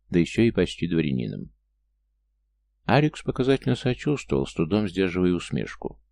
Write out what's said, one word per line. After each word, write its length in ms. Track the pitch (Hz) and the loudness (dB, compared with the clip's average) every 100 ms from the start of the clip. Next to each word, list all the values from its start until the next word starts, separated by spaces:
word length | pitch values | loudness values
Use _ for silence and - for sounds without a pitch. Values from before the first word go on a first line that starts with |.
| - | -2
да 100 | 87 | 0
еще 240 | 80 - | 2 2
и 80 | 117 | 2
почти 360 | 98 87 - 85 | 2 -2 -2 -2
дворянином". 640 | 82 76 64 55 50 - _ _ _ _ _ _ _ _ _ _ _ _ _ - | 0 0 -2 -4 -8 -14 _ _ _ _ _ _ _ _ _ _ _ _ _ 0
Алекс 360 | 131 151 - | 2 2 0
показательно 520 | - - 127 135 127 123 | -6 -2 2 2 2 0
сочувствовал, 720 | 127 123 151 139 - 67 67 | -2 -2 -2 -4 0 -2 -2
с 80 | |
трудом 340 | - 82 104 101 | -2 0 0 0
сдерживая 460 | 90 92 90 90 | 0 0 2 2
усмешку. 680 | 87 - 65 50 - - - _ | 2 -2 -4 -6 -8 -12 -12 _